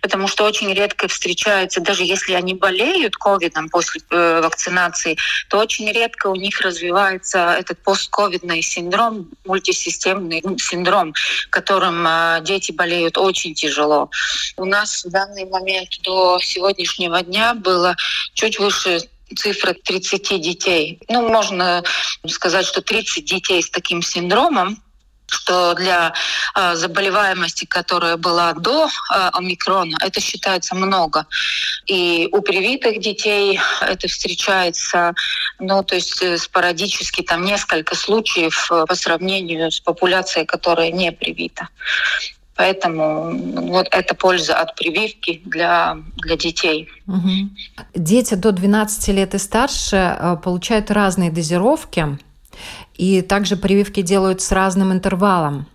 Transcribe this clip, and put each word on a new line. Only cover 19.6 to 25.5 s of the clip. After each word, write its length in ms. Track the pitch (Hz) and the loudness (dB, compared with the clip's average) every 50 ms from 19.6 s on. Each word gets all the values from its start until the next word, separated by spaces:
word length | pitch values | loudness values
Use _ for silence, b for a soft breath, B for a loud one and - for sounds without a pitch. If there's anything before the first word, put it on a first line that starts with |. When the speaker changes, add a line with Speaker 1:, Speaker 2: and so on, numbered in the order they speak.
| - 185 180 | -2 -2 -2
Speaker 1:
тридцати 640 | - _ - 185 185 180 - - 190 196 - 202 185 | -2 _ -4 -4 -4 -2 -2 -4 -2 -2 -2 -2 -2
детей. 640 | 156 170 180 - - 185 180 165 151 156 165 - - - | -2 -4 -4 -2 0 2 2 2 2 -2 -6 -14 -6 -2
Ну, 180 | 226 247 233 226 | 0 0 2 4
можно 560 | 220 220 208 196 196 180 180 180 175 175 175 B B B B B B B _ - | 4 4 2 2 0 0 0 2 2 0 0 B B B B B B B _ -8
сказать, 360 | - - - 185 165 190 180 | -6 -2 -2 2 2 2 0
что 160 | 180 - 190 | 0 -2 -4
тридцать 440 | 180 - - 220 202 - - 175 151 | -4 -2 -2 -2 -2 -2 -6 -6 -4
детей 360 | 147 190 185 175 - 190 175 | -4 -4 -4 0 0 0 0
с 80 | 165 - | 0 -2
таким 320 | - 185 - - 175 170 | -6 -6 -4 -2 -4 -2
синдромом, 800 | 170 - - 180 175 175 185 226 269 339 311 214 180 185 214 - _ _ _ _ _ _ _ _ _ - | -4 -4 -4 -4 0 2 2 4 4 4 4 2 0 0 -2 -8 _ _ _ _ _ _ _ _ _ -8
что 460 | - - - - | -8 -6 -2 0